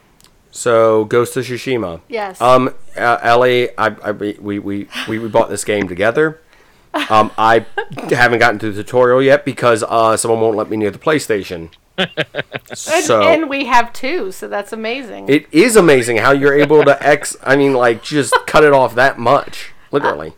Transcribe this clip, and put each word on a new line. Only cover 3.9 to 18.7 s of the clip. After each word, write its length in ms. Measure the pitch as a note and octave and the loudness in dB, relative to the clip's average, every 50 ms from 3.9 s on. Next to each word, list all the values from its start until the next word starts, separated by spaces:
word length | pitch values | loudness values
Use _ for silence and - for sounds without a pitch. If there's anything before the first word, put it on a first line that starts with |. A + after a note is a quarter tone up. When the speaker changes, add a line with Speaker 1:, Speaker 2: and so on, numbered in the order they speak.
| G#2 - - | -4 -4 -8
Speaker 1:
I, 100 | G#2 G#2 | -8 -8
we, 200 | F2 G2 G#2 - - | -6 -6 -8 -8 -8
we, 180 | - G#2 G2+ G2+ | -8 -8 -8 -8
we, 300 | G2+ G2+ G2+ G2+ G2+ - - - - | -6 -8 -8 -8 -10 -10 -12 -12 -10
we 220 | - A2+ A2 A#2 A2 | -8 -8 -8 -8 -2
bought 220 | G#2 A#2 A2 - | 0 0 0 0
this 140 | G2 G2 - | -4 -6 -4
game 220 | - G#2+ G#2 G2+ | -2 -2 -2 -2
together. 540 | F2+ F#2 E2+ G2 A2+ A#2 D3 D#3 D#3+ D3+ - _ _ _ _ _ _ _ _ _ _ - D4+ C#4+ - | -2 0 0 0 2 2 0 0 -2 -4 -8 _ _ _ _ _ _ _ _ _ _ -8 -8 -4 0
Um, 200 | A2 A2 G#2+ G#2+ - | 2 2 2 2 0
I 300 | - A2 A2 A#2 A#2 A2 - - - A#4 | 0 2 2 2 2 0 -2 -6 -10 -10
Speaker 2:
<laughs> 220 | - - - - - | -10 -12 -14 -6 -4
Speaker 1:
haven't 300 | D3+ C3 B2 A#2+ A#2+ A2+ | 0 0 2 2 2 2
gotten 200 | A#2 A#2+ G#2+ G#2 | 2 0 0 -2
to 120 | A2 G#2+ G2 | -6 -8 -8
the 100 | G#2 G#2+ | -8 -8
tutorial 400 | - - B2 B2+ B2 B2+ C3 C#3 | -4 0 2 2 4 4 4 4
yet 220 | C3+ C#3+ C#3+ - | 4 2 2 2
because, 380 | C#3 A#2 - - A#2+ A#2 G#2+ A2+ | -4 -6 -2 0 0 2 0 0
uh, 340 | - A2 A#2 A2+ A2 A2 | 0 0 2 2 2 2
someone 240 | G#2 - A#2 A2+ A2+ | 0 0 0 0 0
won't 160 | A2 A2+ A2 | 0 0 0
let 140 | G2+ G#2 - | -2 -4 -4
me 80 | G#2+ A2 | -4 -4
near 120 | G#2+ G2+ | -4 -4
the 80 | G2 - | -4 -4
PlayStation. 720 | - D#3+ D#3+ C#3+ - - A2+ G2+ F#2+ - F#2 E2 E2 E2 - _ _ _ _ - | -2 -2 -2 -2 -2 -2 -4 -4 -4 -6 -10 -12 -12 -16 -18 _ _ _ _ -6
Speaker 2:
<laughs> 0 | |
And, 1040 | F#3 - - - D3+ - - C#3+ - _ - - - - - - - - D#4 F4 - | -6 -6 -4 -6 -8 -6 -8 -10 -10 _ -14 -16 -16 -16 -16 -14 -8 -4 -2 -2 0
Speaker 1:
So 180 | - A#2+ G#2+ G2+ | 0 2 2 4
Speaker 2:
and 260 | - E4 D#4 D#4+ C4+ | 4 2 2 0 -4
we 160 | C#4 C#4 C4+ | -6 -6 -4
have 260 | A#3 C4 A#3+ A3+ A3+ - | 0 2 2 0 0 -4
two, 400 | - C4 C4 E4+ F#4 G#3+ F#3+ F#3 | -8 -6 -6 -6 -6 -6 -8 -10
so 160 | - G#3 G#3 | -12 -12 -10
that's 240 | G#3 G3+ G3+ - A#3 | -8 -8 -8 -10 -12
amazing. 560 | A3 A3 A3 A#3+ C#4 C4 G#3 G2+ G2 G2 G2+ | -10 -8 -8 -8 -10 -12 -14 -16 -8 -2 0
Speaker 1:
It 180 | C#3 D#3 - - - | 0 0 0 0 2
is 240 | D#3 G#3 B3+ A3 | 2 2 6 6
amazing 420 | A3 F3 D#3+ C#3+ B2+ A#2 A#2+ A#2 G#2+ | 6 6 6 6 4 4 2 0 0
how 140 | A2 C3 C#3+ | 2 2 2
you're 200 | C#3 C3+ C#3+ C#3 D3 | 2 2 2 2 2
able 260 | D3 C#3 D#3 D3+ C#3+ | 4 4 4 4 6
to 180 | C#3+ C3+ - - | 4 2 2 2
ex-, 300 | C#3 D3+ D3 - - - - - | 0 0 0 -2 -6 -12 -8 -2
I 140 | B2 C3+ | 0 2
mean, 180 | C#3+ C#3 C#3 C3+ | 2 2 2 2
like, 280 | B2 B2 A#2+ A#2 G#2 - | 2 2 2 0 0 -4
just 320 | - D3+ D3 B2+ A2 - - - | -4 -2 -2 -2 0 -2 -2 -2
cut 180 | - - D#3+ D#3 | 0 2 4 4
it 80 | D3 | 6